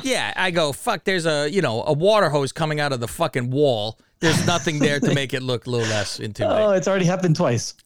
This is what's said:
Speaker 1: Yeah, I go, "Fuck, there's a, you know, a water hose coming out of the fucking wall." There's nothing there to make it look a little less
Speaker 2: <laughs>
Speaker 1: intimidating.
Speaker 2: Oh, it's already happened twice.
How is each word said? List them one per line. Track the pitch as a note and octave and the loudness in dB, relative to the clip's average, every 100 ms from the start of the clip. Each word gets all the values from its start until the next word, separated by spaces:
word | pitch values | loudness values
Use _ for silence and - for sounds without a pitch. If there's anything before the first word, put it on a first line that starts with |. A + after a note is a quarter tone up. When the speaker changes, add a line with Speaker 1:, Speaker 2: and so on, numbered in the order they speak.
Speaker 1:
Yeah, | C4+ A#3 A2 - | -4 -2 -2 -2
I | F#3 | -2
go, | E3+ D3+ | 0 -2
"Fuck, | C3 - G3 | -2 -4 -4
there's | - F#3 E3 | -2 0 0
a, | D3 D3 | 0 0
you | F#3+ | 0
know, | D3 A2+ | 0 -2
a | - | 0
water | C#3+ F#3+ G#3+ F3 | 2 4 4 2
hose | D3 C3+ | 0 -2
coming | - D#3 D3+ | -2 -2 -2
out | D3 | -2
of | C3 | -2
the | A#2 | -6
fucking | - E3 C#3 B2 | -4 -2 -2 -2
wall." | C3 D3 A2+ G#2+ - _ - | 2 2 2 -4 -10 _ -2
There's | E3 D#3 - | 2 2 2
nothing | F3 F3 D3 | 0 0 0
there | D3 C#3+ | 2 2
to | C3+ | 0
make | C#3+ C3+ | 0 -2
it | C3 | -4
look | B2+ A#2+ B2+ | -2 -4 -2
a | |
little | A#2+ A2 | -2 0
less | G#2+ G2 - | -2 -4 -6
Speaker 2:
<laughs> | A2 | -8
Speaker 1:
intimidating. | G2+ G#2 - G#3+ | -4 0 2 4
Speaker 2:
Oh, | |
it's | F#3+ G3 | 2 2
already | G3 F3 | 2 2
happened | F#3 F3+ | 2 2
twice. | D#3 D#3+ A#2+ - - | 2 2 0 -4 -12